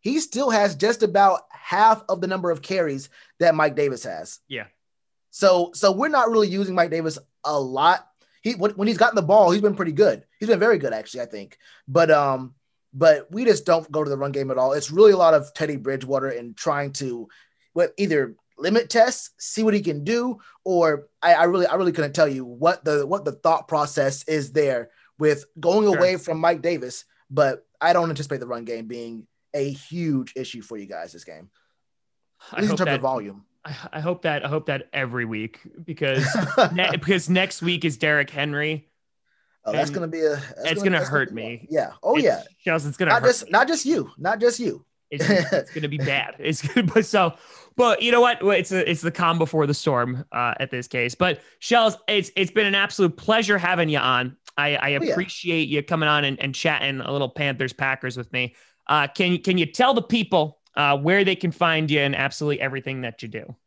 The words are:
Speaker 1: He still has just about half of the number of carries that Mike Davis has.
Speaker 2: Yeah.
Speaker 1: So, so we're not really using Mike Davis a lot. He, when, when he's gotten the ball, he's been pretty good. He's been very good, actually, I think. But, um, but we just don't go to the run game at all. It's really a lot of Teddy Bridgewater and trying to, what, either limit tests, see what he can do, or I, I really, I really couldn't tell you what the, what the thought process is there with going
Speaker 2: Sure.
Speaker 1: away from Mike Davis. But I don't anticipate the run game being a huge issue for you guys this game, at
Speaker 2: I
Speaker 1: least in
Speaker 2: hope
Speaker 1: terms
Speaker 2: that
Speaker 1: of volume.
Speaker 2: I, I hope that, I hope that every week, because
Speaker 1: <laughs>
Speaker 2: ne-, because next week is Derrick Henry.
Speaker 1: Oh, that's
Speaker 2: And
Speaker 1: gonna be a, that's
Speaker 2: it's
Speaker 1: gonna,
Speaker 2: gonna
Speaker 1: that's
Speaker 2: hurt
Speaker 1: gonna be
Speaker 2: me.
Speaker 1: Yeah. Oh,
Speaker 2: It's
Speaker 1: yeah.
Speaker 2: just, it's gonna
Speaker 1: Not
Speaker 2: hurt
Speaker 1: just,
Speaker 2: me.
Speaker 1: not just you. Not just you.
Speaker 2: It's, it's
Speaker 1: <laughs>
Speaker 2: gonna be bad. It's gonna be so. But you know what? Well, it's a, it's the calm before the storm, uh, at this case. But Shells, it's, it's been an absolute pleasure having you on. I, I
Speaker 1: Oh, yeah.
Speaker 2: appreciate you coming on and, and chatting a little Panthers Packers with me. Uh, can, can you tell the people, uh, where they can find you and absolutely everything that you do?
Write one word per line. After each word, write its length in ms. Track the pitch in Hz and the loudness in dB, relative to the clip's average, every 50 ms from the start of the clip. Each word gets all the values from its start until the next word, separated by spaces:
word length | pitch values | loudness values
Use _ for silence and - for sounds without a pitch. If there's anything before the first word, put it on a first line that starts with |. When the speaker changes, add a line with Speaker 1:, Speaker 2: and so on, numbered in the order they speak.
Speaker 1:
He 200 | _ 202 269 311 | _ -2 -2 -2
still 280 | 302 - - 226 277 262 | -2 -4 -4 -2 0 2
has 260 | 226 214 202 202 165 | 2 2 2 2 0
just 280 | 139 190 214 233 233 226 | 0 0 0 2 2 0
about 400 | 202 170 196 196 196 185 - - _ | 2 4 6 6 6 4 2 -4 _
half 520 | - - - - 180 185 214 226 220 220 - - | -20 -20 -8 -4 2 4 6 6 6 4 0 -6
of 140 | 190 180 180 | -4 -4 -2
the 40 | |
number 240 | 185 190 190 180 175 | -4 -4 -2 -2 -2
of 120 | 165 147 139 | -2 -4 -4
carries 480 | - 190 190 170 156 139 135 135 - _ - - _ _ _ | -4 -2 -2 0 -2 -2 -6 -10 -14 _ -20 -20 _ _ _
that 160 | 170 170 160 | 4 4 4
Mike 220 | 156 156 151 135 | 4 2 2 2
Davis 280 | 151 147 143 131 113 - | 0 -2 -2 -2 -4 -8
has. 360 | 123 90 78 82 - - - _ _ | -10 -10 -10 -12 -14 -16 -20 _ _
Speaker 2:
Yeah. 200 | 139 120 104 - _ _ _ _ _ _ _ _ _ _ _ _ | -12 -12 -12 -12 _ _ _ _ _ _ _ _ _ _ _ _
Speaker 1:
So, 420 | _ - - 190 185 180 175 175 175 | _ 2 4 4 4 4 2 -2 -4
so 180 | - - 196 190 | 0 2 2 2
we're 160 | 190 262 311 | 2 -2 0
not 220 | 302 277 240 226 | 2 2 2 2
really 180 | 226 220 214 190 | 2 2 2 2
using 260 | 175 196 202 190 185 | 0 -2 -4 -2 2
Mike 160 | 180 170 170 | 0 0 0
Davis 280 | 156 165 160 160 151 - _ _ _ _ _ | 0 -4 -4 -4 -6 -8 _ _ _ _ _
a 140 | 147 151 143 | -4 -2 -2
lot. 480 | 135 127 127 135 147 170 180 - - _ _ _ _ _ _ _ _ | -4 -4 -2 2 4 4 4 2 -2 _ _ _ _ _ _ _ _
He, 120 | 220 247 | -6 -4
when, 160 | 190 180 208 208 | 0 -2 -2 0
when 160 | 190 202 220 | 0 -2 -2
he's 80 | 226 | 2
gotten 180 | - 220 240 226 | 4 2 4 4
the 80 | 220 175 | 0 2
ball, 280 | 147 196 220 202 175 | 4 6 6 6 6
he's 100 | 175 208 | 4 4
been 140 | 202 208 202 | 2 0 0
pretty 180 | - 190 170 151 | 0 -6 -6 2
good. 320 | 143 214 208 117 104 - _ _ _ | 2 4 4 2 0 -6 _ _ _
He's 100 | - 214 | 0 0
been 100 | 226 180 | 2 4
very 200 | 202 226 226 170 | 4 2 2 2
good, 140 | 139 127 110 | 0 -4 -6
actually, 260 | 110 107 - - 123 | -6 -8 -10 -10 -12
I 60 | 120 | -10
think. 320 | - - 104 101 - _ _ _ - - _ _ | -10 -10 -14 -14 -14 _ _ _ -20 -20 _ _
But, 240 | - 135 170 165 156 | -2 2 2 4 6
um, 440 | 156 147 143 139 135 131 131 127 131 _ _ _ _ _ _ _ _ | 6 4 4 2 0 -2 -4 -10 -16 _ _ _ _ _ _ _ _
but 360 | 135 160 165 151 143 - _ | 4 6 6 6 6 2 _
we 140 | 170 208 254 | -6 -2 2
just 220 | 233 202 139 - | 2 2 2 4
don't 240 | - 170 165 160 - 147 | 2 2 2 2 -2 -4
go 100 | 151 151 | -4 -2
to 60 | 147 | -2
the 80 | 139 | -2
run 160 | 135 139 139 139 | -4 -4 -4 -4
game 180 | 139 135 135 | -4 -4 -2
at 60 | 131 | 0
all. 160 | 131 127 131 139 | 0 2 2 0
It's 180 | 151 143 - | 0 -4 -4
really 220 | 147 180 214 214 202 | 4 6 8 8 8
a 40 | 180 | 8
lot 160 | 175 165 160 | 6 6 6
of 180 | 151 143 139 _ | 6 2 0 _
Teddy 240 | - 156 147 147 | -6 -4 -4 -4
Bridgewater 520 | 135 - 135 135 131 135 131 139 135 135 135 | -6 -4 -4 -6 -6 -4 -2 -2 -2 -2 -2
and 280 | 123 120 120 120 110 | -6 -8 -10 -14 -16
trying 360 | - - 165 147 143 143 143 139 | -8 -4 -2 -2 -2 -4 -6 -6
to, 340 | - 139 131 120 120 113 - _ _ _ _ _ _ _ _ _ | -8 -8 -6 -8 -8 -12 -14 _ _ _ _ _ _ _ _ _
what, 180 | 160 175 160 - - | 0 0 0 0 -2
either 380 | 202 185 165 147 135 117 110 _ _ _ _ | -2 0 2 0 0 -2 -6 _ _ _ _
limit 320 | - 139 175 202 233 233 - | -6 -4 0 0 0 0 2
tests, 440 | - 233 226 247 240 - - - _ _ | 4 4 4 4 4 -6 -12 -16 _ _
see 240 | - - - - 220 | -12 -10 -4 0 2
what 120 | 220 208 | 2 2
he 80 | 208 202 | 2 0
can 200 | 175 151 147 143 | -2 -4 -4 -4
do, 360 | 165 226 240 240 254 247 - _ - - _ _ | -2 -2 -2 -2 -4 -6 -8 _ -20 -20 _ _
or 440 | 190 185 175 170 160 151 143 143 _ _ _ - | 0 2 4 4 4 2 0 -6 _ _ _ 4
I, 120 | 170 170 | 4 6
I 100 | 147 170 | 6 6
really, 220 | 175 175 190 180 | 2 4 2 0
I 80 | 156 147 | 2 0
really 180 | 185 190 180 160 | 0 0 0 0
couldn't 220 | 160 156 143 139 | -2 -4 -4 2
tell 120 | 165 160 147 | 2 2 2
you 160 | 135 131 131 | 2 -4 -8
what 380 | 123 120 120 139 165 185 180 _ | -10 -10 0 0 0 0 2 _
the, 220 | 156 151 147 143 | 0 0 0 0
what 200 | 143 180 202 156 | -2 -4 -4 -4
the 60 | 147 135 | -6 -8
thought 360 | - _ 170 165 - - - | 0 _ 2 2 2 0 -2
process 540 | - 151 147 143 - - 139 135 135 - - | -2 -2 -2 -2 -2 -2 -2 -2 -2 -4 -6
is 280 | - 156 151 139 139 135 | -4 -4 -4 -4 -2 -2
there 360 | 156 147 139 131 120 113 - _ _ _ _ _ _ | 0 0 0 0 -2 -6 -10 _ _ _ _ _ _
with 260 | 151 151 147 143 - _ _ 160 | 0 0 0 0 -4 _ _ -4
going 240 | 156 170 180 214 214 | 0 2 2 4 4
Speaker 2:
Sure. 140 | 208 190 147 | 4 4 4
Speaker 1:
away 180 | 180 185 185 | 2 2 2
from 240 | 175 - - 160 160 | -2 -4 -6 -6 0
Mike 220 | 160 170 170 156 - | 2 2 0 2 0
Davis. 420 | 170 175 147 123 127 120 - - _ _ _ _ _ | -2 -2 -2 -6 -10 -12 -14 -18 _ _ _ _ _
But 360 | 135 139 147 135 131 - _ _ _ _ | 0 2 2 2 0 -4 _ _ _ _
I 140 | 156 165 175 | 2 4 4
don't 160 | 180 170 165 | 4 2 0
anticipate 320 | 156 139 151 - 147 131 | -2 -6 -6 -6 -6 -8
the 60 | 120 | -6
run 180 | 120 123 117 120 | -8 -10 -10 -8
game 220 | 113 120 113 113 | -8 -8 -10 -8
being 400 | 110 120 120 117 117 117 113 107 _ _ _ _ _ - | -10 -12 -12 -12 -12 -14 -16 -18 _ _ _ _ _ -6
a 180 | 147 135 143 | -4 -4 -4
huge 640 | 139 139 - - 151 175 170 160 147 131 123 - - | -6 -10 -14 -12 -8 -4 -2 0 -2 -2 -2 -4 -10
issue 280 | 131 131 - - 120 101 | -12 -10 -10 -12 -16 -14
for 160 | - 120 107 | -14 -14 -14
you 80 | 101 | -12
guys 260 | 95 98 80 82 85 - | -12 -12 -12 -12 -14 -16
this 120 | 85 - | -20 -20
game, 260 | - 80 78 85 98 _ _ _ _ _ _ _ _ _ _ _ _ _ _ _ _ _ _ - - - | -20 -20 -20 -20 -20 _ _ _ _ _ _ _ _ _ _ _ _ _ _ _ _ _ _ -20 -14 -6
at 60 | - | -4
Speaker 2:
I 20 | 202 | -2
Speaker 1:
least 20 | |
in 40 | 208 | -2
Speaker 2:
hope 80 | 160 156 | 0 0
Speaker 1:
terms 80 | 185 | 0
Speaker 2:
that 80 | 165 139 | 0 0
Speaker 1:
of 40 | 135 - | -2 -2
volume. 420 | 131 131 123 104 101 98 101 _ _ _ _ _ | -2 -4 -4 -6 -10 -14 -18 _ _ _ _ _
Speaker 2:
I, 100 | 160 147 - - - - | -16 -14 -14 -14 -14 -12
I 80 | 156 | -8
hope 220 | 151 170 180 175 _ | -6 -6 -6 -4 _
that, 240 | 165 151 143 - | -4 -4 -2 -4
I 20 | 139 | -4
hope 160 | 147 156 147 | -6 -4 -4
that 220 | - 143 135 - _ - | -4 -6 -6 -6 _ -6
every 320 | 139 135 123 120 127 120 | -6 -6 -4 -4 -6 -6
week, 340 | 113 113 107 107 113 - - _ - _ - 165 | -4 -6 -8 -8 -10 -12 -16 _ -20 _ -20 -14
because 420 | - 165 - 156 139 135 131 147 135 - 226 180 139 | -14 -8 -4 -2 -2 0 0 -2 -2 -2 -2 -4 -2
Speaker 1:
<laughs> 220 | - - 233 170 165 | 2 2 2 2 2
Speaker 2:
ne-, 180 | 175 185 185 - | -2 -2 -2 -2
because 360 | - 143 147 196 180 - - | -4 -2 0 0 0 0 0
next 320 | 185 180 190 190 - - | 0 0 0 0 -4 -6
week 240 | 165 170 175 170 165 | -4 -2 -2 -2 -2
is 140 | 165 143 - | -4 -4 -2
Derrick 320 | - 151 151 147 143 139 | 0 0 2 0 0 -2
Henry. 580 | - 143 143 151 147 143 147 151 156 151 _ _ _ _ _ _ _ _ _ _ _ _ _ _ _ _ _ | -4 -6 -6 -4 -4 -4 -4 -4 -6 -6 _ _ _ _ _ _ _ _ _ _ _ _ _ _ _ _ _
Speaker 1:
Oh, 60 | 113 107 | -6 -2
that's 160 | 160 175 143 | -2 -2 -2
Speaker 2:
And 40 | 147 | -4
Speaker 1:
gonna 120 | 180 170 160 | -6 -6 -6
be 120 | 160 165 | -4 -2
a, 160 | 160 156 147 | 0 0 0
that's 120 | 143 139 - | -2 -8 -12
Speaker 2:
it's 260 | - - - 160 165 | -14 -6 -4 -4 -2
Speaker 1:
gonna, 80 | 202 202 | 0 0
Speaker 2:
gonna 140 | 196 185 160 | 2 2 2
Speaker 1:
that's 100 | 139 131 | 0 0
Speaker 2:
hurt 180 | 143 147 131 - | 0 0 0 0
Speaker 1:
gonna 120 | 101 113 110 | -6 -10 -10
be 40 | - | -10
Speaker 2:
me. 180 | 120 117 120 - | -12 -14 -12 -4
Speaker 1:
Yeah. 200 | 151 156 120 80 - - - | -2 -2 -2 -4 -8 -6 -2
Oh, 120 | 170 247 | 0 2
Speaker 2:
It's 100 | 302 269 | 4 4
Speaker 1:
yeah. 180 | 185 117 - - - _ _ _ | 2 2 0 -4 -16 _ _ _
Speaker 2:
just, 220 | - 160 165 143 | -2 -2 -2 -2
it's 100 | 147 139 | -4 -4
gonna 140 | - 180 160 | -2 2 4
Speaker 1:
Not 100 | 202 233 | 4 4
Speaker 2:
hurt 80 | - 247 | 4 4
Speaker 1:
just, 160 | 247 - - | 2 2 -2
Speaker 2:
me. 60 | - | 2
Speaker 1:
not 180 | 170 214 254 262 | 2 4 4 4
just 160 | 330 294 - | 0 -2 0
you. 260 | 262 339 240 135 101 - | -2 -2 -2 -2 -6 -12
Not 240 | - 143 180 220 208 | -8 -4 -4 -2 2
just 180 | 226 240 233 233 | 0 0 0 0
you. 280 | 240 190 110 - _ _ _ _ _ _ | -6 -6 -6 -8 _ _ _ _ _ _
Speaker 2:
It's, 180 | 147 143 151 - | -6 -4 0 2
it's 420 | 208 185 165 - - 160 131 - | 2 2 2 2 -2 -2 -2 -4
Speaker 1:
<laughs> 40 | - | -8
Speaker 2:
gonna 140 | 156 151 147 | -8 -6 -6
be 100 | 139 151 | -4 -4
bad. 380 | 139 135 139 139 120 - - - | -4 -2 -2 -2 -2 -4 -10 -8
It's 240 | - - 156 - - | -4 -4 -4 -4 -4
gonna 240 | 143 - 247 226 165 | -2 0 2 0 4
be 120 | - 254 185 | 2 2 2
so. 320 | - - 208 185 170 - - - - - - - _ _ | 4 2 4 4 2 0 -6 -20 -20 -20 -20 -20 _ _
But 240 | - 247 233 220 - | 2 2 2 2 2
you 100 | 220 240 | 2 2
know 120 | 240 240 240 | 4 6 6
what? 200 | 247 240 - - | 4 2 2 0
Well, 140 | 196 202 | 2 2
it's 160 | 170 175 - 190 | 2 0 0 -2
a, 160 | 185 180 - | -2 0 0
it's 140 | 170 156 - | -2 -2 -4
the 80 | 165 | -6
calm 260 | - - 175 165 170 | -4 0 0 0 2
before 300 | 170 160 151 - 160 151 | 2 0 0 0 0 0
the 80 | 143 147 | 0 0
storm, 500 | - - 160 139 123 120 123 127 123 143 _ - | -2 0 0 0 0 0 -2 -4 -8 -10 _ -6
uh, 220 | 117 120 120 - - | -4 -2 -2 -2 -4
at 100 | 135 131 | -8 -8
this 180 | - 127 120 - | -8 -10 -10 -8
case. 260 | - 127 120 120 120 | -4 -4 -4 -4 -2
But 260 | _ 180 180 156 - - - _ _ | _ -2 -2 -2 -4 -10 -20 _ _
Shells, 400 | - - 240 240 226 220 196 - _ - | -4 0 2 4 4 2 0 -2 _ -2
it's, 220 | 208 208 180 - _ | -2 -2 -2 -4 _
it's 140 | - 196 175 | -4 -4 -2
been 160 | - 208 208 | 0 0 0
an 80 | 202 196 | 0 0
absolute 400 | 196 196 202 - - 196 175 - - | 0 -2 -2 0 0 0 0 0 -4
pleasure 400 | - - 220 226 220 190 208 196 | -2 0 0 2 2 2 0 0
having 320 | 170 175 185 175 170 156 | 0 -2 0 0 0 0
you 80 | 151 143 | 0 0
on. 400 | 123 127 131 123 127 127 139 _ _ - _ | 2 2 2 2 0 -2 -8 _ _ -12 _
I, 180 | - 143 147 147 | -2 -2 0 0
I 220 | 139 - 139 143 | -2 -2 -2 -2
Speaker 1:
Oh, 60 | 139 165 | -2 -2
yeah. 100 | 285 - | -2 -2
Speaker 2:
appreciate 560 | 170 185 185 - - - 175 165 165 156 - | -2 -4 -6 -8 -10 -6 -4 -2 -2 -2 -2
you 160 | 147 147 143 | -2 -4 -2
coming 240 | - 175 160 160 151 | -2 -2 0 2 2
on 160 | 151 147 143 | 2 2 2
and, 160 | 139 135 123 | 0 -4 -4
and 120 | - 139 131 | -6 -8 -8
chatting 480 | - - 165 151 - - 139 139 135 | -2 -2 -2 -2 0 -2 -4 -6 -6
a 120 | - - 135 | -6 -6 -4
little 160 | 143 139 127 | -4 -4 -4
Panthers 440 | - - 151 143 135 117 131 127 - | -4 -4 -4 -4 -2 -4 -6 -6 -4
Packers 440 | - 139 135 135 - - 127 120 | -4 -2 -2 -2 -4 -6 -10 -8
with 160 | 127 120 - - | -8 -12 -8 -4
me. 240 | 127 123 120 _ _ _ _ _ _ _ - | -4 -4 -4 _ _ _ _ _ _ _ -2
Uh, 180 | 147 151 143 | 0 0 0
can, 320 | 143 - - 190 180 180 170 | -2 -2 -2 0 0 0 -2
can 180 | - 196 185 | 0 -2 0
you 100 | 180 165 | 0 -2
tell 280 | 147 - - 254 254 269 | -4 0 0 2 2 2
the 80 | 226 - | 0 -2
people, 560 | - 226 233 208 - - 175 151 151 - _ _ _ _ | -2 -2 -2 -2 0 0 0 0 0 -4 _ _ _ _
uh, 240 | - 147 143 143 139 | 0 0 2 0 0
where 240 | 143 160 185 202 196 | 2 2 2 2 2
they 140 | 190 190 | 2 0
can 160 | 180 - 175 - | -2 -2 -6 -2
find 360 | - 180 170 160 156 156 151 | 0 0 0 2 0 0 0
you 120 | 147 151 | 0 0
and 160 | 143 139 139 | 0 0 -2
absolutely 440 | - 135 143 - - 151 147 147 - | -2 -4 -4 -4 -4 -4 -4 -4 -2
everything 420 | - 135 131 135 127 139 135 131 127 | -4 -6 -6 -8 -10 -8 -10 -8 -8
that 200 | 117 113 _ - | -10 -12 _ -16
you 60 | 113 | -14
do? 260 | 104 110 - - 120 _ _ | -12 -12 -14 -14 -20 _ _